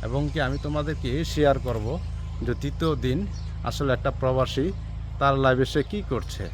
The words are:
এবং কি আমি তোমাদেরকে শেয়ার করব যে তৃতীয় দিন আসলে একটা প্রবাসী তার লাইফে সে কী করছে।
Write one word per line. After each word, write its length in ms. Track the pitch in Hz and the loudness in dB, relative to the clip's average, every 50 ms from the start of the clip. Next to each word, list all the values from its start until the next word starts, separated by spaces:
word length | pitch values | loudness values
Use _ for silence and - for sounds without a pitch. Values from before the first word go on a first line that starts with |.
| - | -6
এবং 260 | 110 123 139 151 147 139 | -2 -2 0 -2 0 0
কি 80 | 156 | 0
আমি 160 | 143 127 139 143 - | 0 0 0 -2 -2
তোমাদেরকে 600 | 143 151 151 151 160 156 - - 123 120 151 165 | -2 -2 -2 0 -2 -2 -2 -2 -2 0 0 -2
শেয়ার 340 | 160 - 156 147 143 135 135 | -2 2 4 6 6 6 4
করব 400 | - 127 117 113 107 113 143 175 - - - - - - - - | 2 -2 -2 -2 -2 -2 -4 -4 -4 -6 -6 -6 -6 -6 -6 -4
যে 120 | - 120 120 - | -2 -2 -2 -2
তৃতীয় 340 | - 143 - - 165 160 151 | -2 -4 -2 0 0 2 2
দিন 320 | 127 - 131 127 160 202 202 - - - - - - - | 2 2 0 0 0 0 -2 -6 -6 -8 -8 -6 -4 -4
আসলে 300 | 120 113 - 143 139 127 | -4 -2 0 2 2 2
একটা 180 | 120 - 139 | 2 2 -2
প্রবাসী 600 | 131 - - 131 131 131 131 120 - 131 139 185 190 - - - - - - - - - | -2 2 2 2 4 4 2 2 2 0 0 0 -2 -4 -8 -8 -8 -8 -8 -8 -2 2
তার 180 | 143 139 139 135 | 4 4 4 6
লাইফে 280 | 135 131 131 127 131 | 6 4 6 6 2
সে 180 | - - 151 135 | 2 2 0 0
কী 200 | - - 208 190 - | 0 -2 -6 -2 -2
করছে। 400 | 135 113 - - - - 98 85 | -2 -2 -2 -4 -6 -6 -6 -8